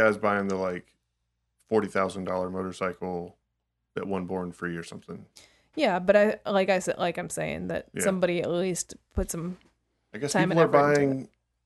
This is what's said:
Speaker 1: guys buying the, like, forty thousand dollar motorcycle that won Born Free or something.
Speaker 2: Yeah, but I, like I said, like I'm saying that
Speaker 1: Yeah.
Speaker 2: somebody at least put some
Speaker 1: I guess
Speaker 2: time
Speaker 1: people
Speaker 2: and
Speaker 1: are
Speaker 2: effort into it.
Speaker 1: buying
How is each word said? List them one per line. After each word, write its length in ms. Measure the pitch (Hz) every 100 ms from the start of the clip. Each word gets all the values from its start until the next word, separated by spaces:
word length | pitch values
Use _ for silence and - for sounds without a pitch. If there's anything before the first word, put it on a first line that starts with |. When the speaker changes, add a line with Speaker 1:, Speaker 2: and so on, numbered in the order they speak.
| 110
Speaker 1:
guys 40 | 101
buying 300 | 104 101 98
the, 80 | 95
like, 380 | 95 90 - _ _ _ _ _ _ _ _
forty 200 | 220 196
thousand 360 | - 95 92
dollar 260 | 92 92 92
motorcycle 880 | 92 92 90 95 90 92 90 87 - _ _ _ _ _
that 140 | - 92
won 180 | 95 90
Born 260 | 92 90
Free 240 | 87 87 85
or 80 |
something. 420 | 82 95 - 87 104 - - _ _ -
Speaker 2:
Yeah, 240 | 269 180
but 160 | 185 202
I, 240 | 208 214 -
like 200 | 202 190
I 100 | 190
said, 180 | 185 -
like 200 | 175 170
I'm 100 | 170
saying 380 | - 156 156 180
that 200 | - -
Speaker 1:
Yeah. 80 | -
Speaker 2:
somebody 400 | 92 190 175 175
at 80 | -
least 460 | 175 185 175 - - _
put 160 | - -
some 280 | 170 165 180 _ _ _ _ _
Speaker 1:
I 40 | 107
guess 140 | 139
Speaker 2:
time 160 | 202 185
Speaker 1:
people 140 | 165
Speaker 2:
and 120 | 156 147
Speaker 1:
are 40 |
Speaker 2:
effort 100 | 143
into 120 | 147
it. 40 | 139
Speaker 1:
buying 220 | 135 135 _ _ _